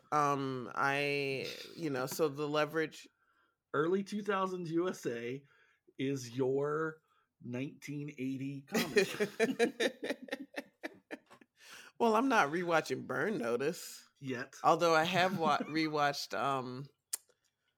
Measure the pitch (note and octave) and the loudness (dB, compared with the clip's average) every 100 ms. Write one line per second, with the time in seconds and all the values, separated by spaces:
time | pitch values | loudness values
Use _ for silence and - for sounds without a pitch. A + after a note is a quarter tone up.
0 | - D3+ C#3+ C#3 C3+ C3 A#2+ - C3+ C#3 | -2 2 2 2 -2 -4 -6 -2 0 2
1 | C#3+ C#3+ C#3 C3+ E2 - - - D#3+ C3 | 0 0 -2 -4 -6 -8 -12 -6 -4 -2
2 | C3+ - D#3 C#3 D3 D3+ D3+ D#3+ D#3 - | -2 0 0 0 -2 0 0 0 -2 -6
3 | - _ _ _ _ _ _ C3 D#3+ F#3+ | -20 _ _ _ _ _ _ 0 2 2
4 | G3 G#3 G3+ G3 F#3 F#3 E3+ E3 F3+ - | 0 -4 0 0 0 -2 -2 0 0 -2
5 | D3+ A#2 A#2+ C3+ - _ _ _ _ - | -4 -4 -4 -8 -10 _ _ _ _ -4
6 | C3+ C#3 A#2+ A#2+ C3 C3+ C#3+ D3+ D#3+ D#3 | -2 -2 -4 0 0 2 0 -2 -4 -6
7 | _ _ _ _ B2 B2 C#3 - - D3 | _ _ _ _ -8 -6 -6 -10 -10 -8
8 | D3 C#3+ C3 C3+ C3+ C#3 C#3 G#3+ F#3 E3 | -8 -6 -6 -4 -6 -8 -4 -2 2 2
9 | F#3+ - G#3 - A3+ - - - A#3 - | 2 0 -2 0 0 2 0 0 -2 -2
10 | - - - - C4+ - - _ - - | -6 -6 -6 -10 -8 -12 -12 _ -14 -14
11 | - - _ - _ _ - - - - | -16 -16 _ -20 _ _ -20 -20 -14 0
12 | A#3 G#3+ C4+ A3+ C#3+ E3 F3 D#3+ D#3 C3 | 4 4 4 6 4 2 2 2 2 -4
13 | A#2 B2+ E3+ G3 A#2+ A#2+ C#3 F3 - - | -4 -2 0 0 0 0 0 -2 -8 -16
14 | - _ C3+ A#2+ C3 - - E3 E3+ D#3+ | -20 _ -6 -6 -6 0 4 6 6 6
15 | E3 F#3 F#3 F#3 D#3 C#3+ - D3+ D#3+ D3+ | 4 4 2 2 2 2 0 -2 0 2
16 | C#3+ C#3+ - G2 B2+ C3+ B2+ B2+ C#3+ _ | 0 0 -4 -2 0 0 -4 -8 -12 _
17 | _ - _ _ _ _ _ | _ -10 _ _ _ _ _